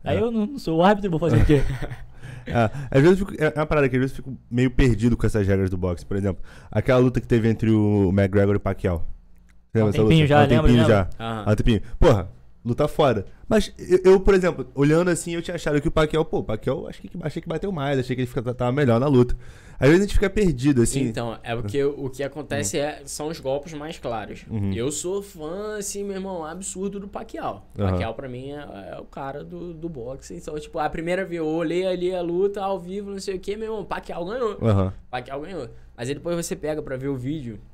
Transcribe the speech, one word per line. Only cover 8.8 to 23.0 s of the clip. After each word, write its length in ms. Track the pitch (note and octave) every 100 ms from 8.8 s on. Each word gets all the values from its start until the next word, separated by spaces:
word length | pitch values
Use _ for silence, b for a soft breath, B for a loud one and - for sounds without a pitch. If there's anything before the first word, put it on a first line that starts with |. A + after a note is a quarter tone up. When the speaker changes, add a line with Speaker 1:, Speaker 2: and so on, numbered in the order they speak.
| G2 E2+ - - - - - - _
Speaker 1:
Lembra 80 | A2+
Speaker 2:
Há 20 |
um 60 | G#2+
Speaker 1:
dessa 120 | G2
luta? 60 | A2
Speaker 2:
tempinho 180 | D#3 D3
já, 100 | D3
Speaker 1:
Há 20 |
um 100 | C#3+
Speaker 2:
lembra, 140 | A#2
Speaker 1:
tempinho 160 | A#2 A#2+ G#2+
Speaker 2:
lembra? 200 | G#2 F#2+ -
Speaker 1:
já. 60 |
Speaker 3:
Aham. 200 | A2+ A2 G2+
Speaker 1:
Há 60 |
um 40 | G#2+
tempinho. 260 | B2 C#3+ B B
Porra, 320 | E3+ G#2+ - - - -
luta 240 | A#2+ A#2 D3
foda. 380 | - D3 G#2+ - b -
Mas 280 | A3 - -
eu, 340 | - F3+ F#3
eu, 80 | G3
por 120 | G3+
exemplo, 320 | G3 F3+ C3+ B2+
olhando 340 | C3+ C#3+ D#3 F3+
assim, 220 | E3+ F3
eu 80 | E3+
tinha 120 | E3+ F3
achado 220 | E3 D3
que 80 | D3+
o 20 |
Pacquiao, 340 | - D#3 D#3
pô, 140 | D#3+ F#3+
o 60 |
Pacquiao 420 | D#3 A2 - C#3 -
achei 200 | - -
que, 80 | F3
achei 200 | D#3 E3
que 60 | E3
bateu 220 | D#3+ F#3+
mais, 280 | F3 C#3 C#3
achei 180 | B2 B2+
que 60 |
ele 40 | B2+
fica, 260 | D3 B2+
tava 180 | B2 B2
melhor 260 | C#3+ C#3 A2+
na 80 | C#3+
luta. 300 | B2+ B2 - B B B B
Às 60 | C3
vezes 160 | E3+
a 40 | G3+
gente 80 |
fica 140 | - G3
perdido, 540 | G3+ G3 B2+ C#3 C3
assim. 200 | A#2 C3+
Speaker 3:
Então, 340 | B2 A2 A#2 A2
é 140 | B2
porque 280 | A#2 G#2 C#3
o 260 | C#3 C#3+ C#3
que 140 | -
acontece 540 | C#3 D#3 C3 C#3+ C#3 D#3
é, 220 | D3 -